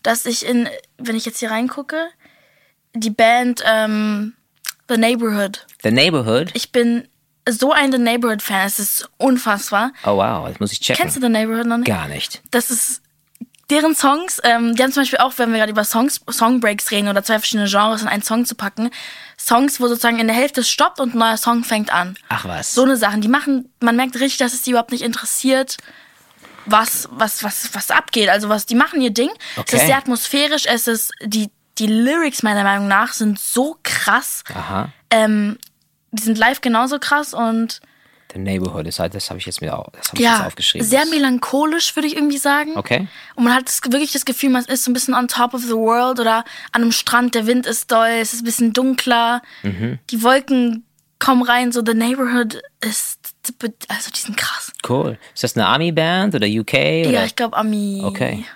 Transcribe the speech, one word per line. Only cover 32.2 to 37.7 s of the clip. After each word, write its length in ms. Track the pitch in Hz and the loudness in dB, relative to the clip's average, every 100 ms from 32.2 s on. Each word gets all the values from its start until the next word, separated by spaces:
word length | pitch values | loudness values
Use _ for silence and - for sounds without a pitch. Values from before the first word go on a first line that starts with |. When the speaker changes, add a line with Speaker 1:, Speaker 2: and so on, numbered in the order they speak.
| 311 - | 0 0
Speaker 1:
meiner 220 | 220 202 | 0 2
Meinung 240 | 196 202 202 | 2 2 2
nach 240 | 196 240 | 2 2
sind 260 | - 214 202 | 0 -2 0
so 400 | - 240 285 320 | -2 0 0 -2
krass. 600 | - - - 226 - - - | -4 -2 2 2 0 -10 -10
Speaker 2:
Aha. 380 | 95 - 98 127 - _ | -12 -6 -4 -4 -10 _
Speaker 1:
Ähm, 480 | 220 214 214 208 214 - _ _ _ _ | 2 4 2 0 -4 -16 _ _ _ _
die 100 | 220 | -4
sind 140 | 220 220 | -2 2
live 220 | 226 269 | 2 2
genauso 380 | 254 226 254 285 | 0 2 0 -2
krass 360 | - 294 294 | 0 -2 -2
und 460 | - 226 226 226 | -2 0 0 -2